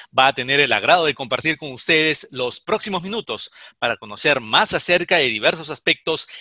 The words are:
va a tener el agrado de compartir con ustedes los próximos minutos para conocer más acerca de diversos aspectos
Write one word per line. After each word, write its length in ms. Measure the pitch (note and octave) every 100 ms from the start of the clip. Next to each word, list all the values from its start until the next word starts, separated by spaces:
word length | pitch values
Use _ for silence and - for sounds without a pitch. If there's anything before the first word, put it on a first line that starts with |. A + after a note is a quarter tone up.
| - C3
va 100 | C3+
a 80 |
tener 260 | C3+ B2+ C#3
el 140 | C#3
agrado 320 | G#2+ A2 F3 D#3+
de 80 |
compartir 420 | C3+ B2+ B2 D3+ D#3
con 160 | D3+
ustedes 560 | B2+ - D#3+ D#3 D3 -
los 300 | B2+ B2 -
próximos 420 | - G#3+ - F#3
minutos 480 | F#3 A3 - G#2+ - - - -
para 180 | A#2+ A2
conocer 420 | G#2+ G#2 D3+ C3+
más 360 | A2 C3+ G#3+
acerca 420 | F3 - F3 F3 F3
de 120 | C3
diversos 420 | G#2+ C3 E3+ D3+
aspectos 580 | C#3 - D#3 - D#3 - -